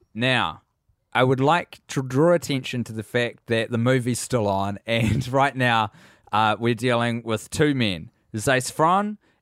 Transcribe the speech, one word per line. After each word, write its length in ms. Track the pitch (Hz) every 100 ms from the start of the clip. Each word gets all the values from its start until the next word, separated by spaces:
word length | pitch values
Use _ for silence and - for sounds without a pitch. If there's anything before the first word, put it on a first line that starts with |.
| _
Now, 480 | 107 127 123 87 78 _ _ _ _ _
I 100 | 117 127
would 140 | 131
like 400 | 139 170 - - -
to 120 | 143
draw 320 | 131 127 170
attention 500 | 170 - 139 127 123 113
to 80 |
the 100 | 110
fact 440 | - 120 117 - -
that 240 | 113 110
the 60 | 117
movie's 420 | 120 131 120 117
still 280 | - 123 104
on, 320 | 98 98 101 -
and 400 | 113 113 110 127
<laughs> 40 |
right 240 | 135 139 127
now, 360 | 123 117 104 - - _ _
uh, 240 | 104 110 104
we're 180 | 117 113
dealing 460 | 127 117 120 117
with 260 | 113 110 -
two 260 | - 151 135
men, 340 | 107 85 87 _ _ 110
Zac 240 | 139 127
Efron 540 | - - 160 190 208 208 _ _